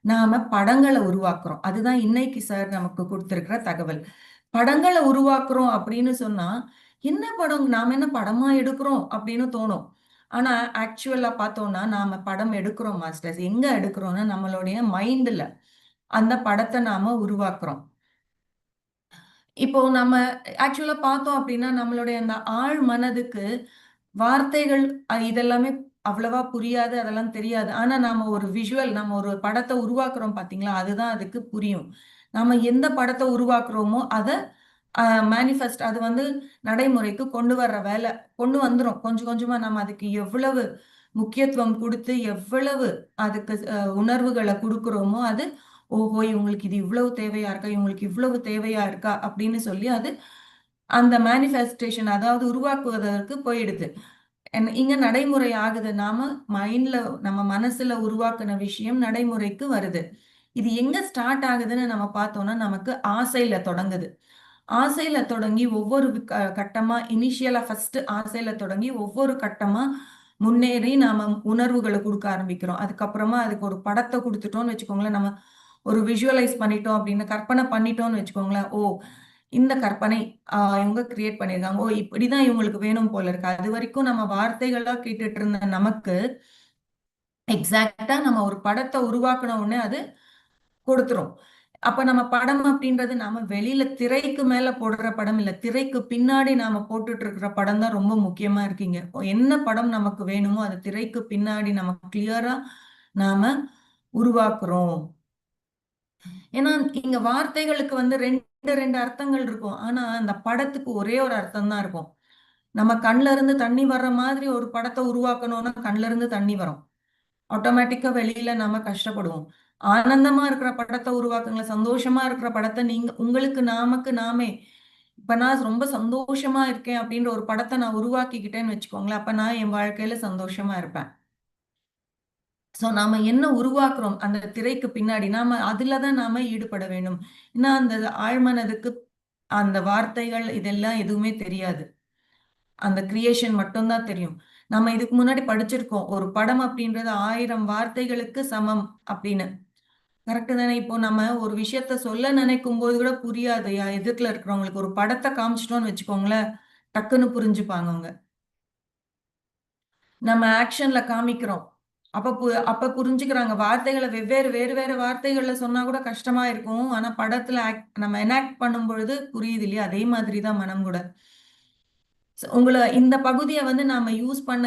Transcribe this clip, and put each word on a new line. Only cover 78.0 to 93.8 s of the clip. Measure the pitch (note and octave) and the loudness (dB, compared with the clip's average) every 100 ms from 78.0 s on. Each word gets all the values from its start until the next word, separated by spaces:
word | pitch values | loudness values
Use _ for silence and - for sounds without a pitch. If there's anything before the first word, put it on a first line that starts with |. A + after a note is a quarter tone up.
| A#3 A3 | -2 -2
வச்சுக்கோங்களேன், | F#3 G3+ G3 G3+ G3 | -4 -4 -2 -2 -2
"ஓ, | G#3 G#3 F#3 - - - _ _ | -2 -2 -2 -10 -20 -20 _ _
இந்த | B3 C4 C4 | 2 4 4
கற்பனை, | A3 G3+ G#3+ A3 A3+ - - | 0 0 0 0 -2 -10 -4
ஆ, | G#3 G3+ G3 | 0 2 4
இவங்க | G3+ A3 | 2 0
கிரியேட் | A#3+ A#3 G#3+ G#3 | -2 -4 -4 -4
பண்ணிருக்காங்க. | F#3+ F#3 F#3+ G3+ | -4 -2 -2 0
ஓ, | A3 | 0
இப்படிதான் | G#3+ G3 - A#3+ C#4 C4 | 0 -2 0 2 4 4
இவங்களுக்கு | A3+ G#3 G3+ | 4 0 0
வேணும் | G#3+ A3+ A3 | 0 2 2
போல | G3+ F#3 | 0 -2
இருக்கு." | F3+ F3+ | -2 -2
அது | F3+ G3+ | -2 -2
வரைக்கும் | A3+ B3 C4+ C4 | -2 -4 0 0
நம்ம | A#3 G#3 | 0 0
வார்த்தைகளா | G3 A3+ A#3 B3+ B3 A#3 B3 | 0 0 0 -2 0 -2 -4
கேட்டுட்டு | A#3 A3 A3 G#3 | -6 -6 -4 -2
இருந்த | G#3 G3+ G3 | -2 0 0
நமக்கு | F#3 G#3 G#3+ - F3+ A#3+ - _ _ _ _ _ _ _ _ _ _ - | 2 2 2 -2 0 -2 -4 _ _ _ _ _ _ _ _ _ _ -2
எக்ஸாக்ட்டா | G3+ D3+ G#3+ A3 - A3 C#4 | 0 2 2 2 -2 0 0
நம்ம | D4 A3+ | 4 2
ஒரு | G3+ G3 | 2 0
படத்தை | G#3 A3 C4 C4+ | -2 -2 -2 -2
உருவாக்குன | A#3+ A#3+ B3+ B3+ B3 A3+ | 0 2 2 2 0 -2
உடனே | G#3 A#3+ | -2 -2
அது | G#3+ C#4 C#4+ - _ _ _ _ _ _ - | -2 -4 -8 -14 _ _ _ _ _ _ 2
கொடுத்துரும். | C4 - G#3 - - _ _ _ _ | 2 4 0 -4 -10 _ _ _ _
அப்ப | A#3+ A#3+ | -2 2
நம்ம | B3+ B3 A#3+ | 4 4 4
படம் | B3 B3+ C#4 | 2 2 4
அப்படின்றது | C#4 C#4 C4 B3+ B3 | 4 2 2 0 0
நாம | B3 G#3+ A3 | -2 -4 -6
வெளியில | G#3 G3+ A3 C4+ | -4 -2 0 0